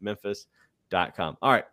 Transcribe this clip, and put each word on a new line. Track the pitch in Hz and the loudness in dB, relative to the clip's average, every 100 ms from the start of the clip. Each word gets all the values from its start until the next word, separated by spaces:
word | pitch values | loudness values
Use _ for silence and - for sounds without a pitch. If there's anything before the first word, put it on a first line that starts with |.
Memphis | 104 101 101 101 - _ _ _ - | -8 -8 -6 -8 -10 _ _ _ -4
dot | 92 85 - | -2 -2 -2
com. | 80 - | -6 -2
All | 135 | 2
right, | 123 - | 2 2